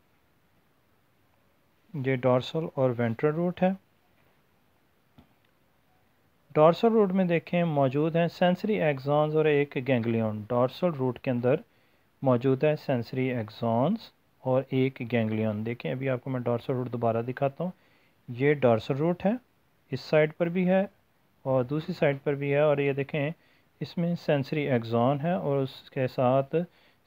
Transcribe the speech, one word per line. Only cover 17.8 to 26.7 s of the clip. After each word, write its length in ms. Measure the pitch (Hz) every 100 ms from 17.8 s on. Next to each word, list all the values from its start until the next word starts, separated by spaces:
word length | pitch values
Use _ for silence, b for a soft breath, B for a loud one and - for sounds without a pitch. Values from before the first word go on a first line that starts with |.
| b b b b -
ये 240 | 120 143
डॉर्सल 400 | 147 131 113 -
रूट 280 | 135 165 175
है, 160 | 190 247 _ _ _ _ -
इस 80 | 131
साइड 320 | - 156 151
पर 160 | - 170
भी 160 | 180
है 260 | 180 190 202 _ _ _ _ _ 135
और 180 | 131
दूसरी 300 | 123 147 151
साइड 240 | 170 156 139
पर 160 | -
भी 160 | 139 143
है, 120 | 139
और 180 | 151 143
ये 140 | 143
देखें, 380 | 139 135 156 143 - b b b -
इसमें 340 | 151 - 170
सेंसरी 480 | 175 - 147 131 156
एक्सॉन 560 | 139 123 117 117 123 143
है, 200 | 160 190
और 200 | 143 139
उसके 500 | 135 - - 143 127
साथ 340 | - 123 135 135 160 175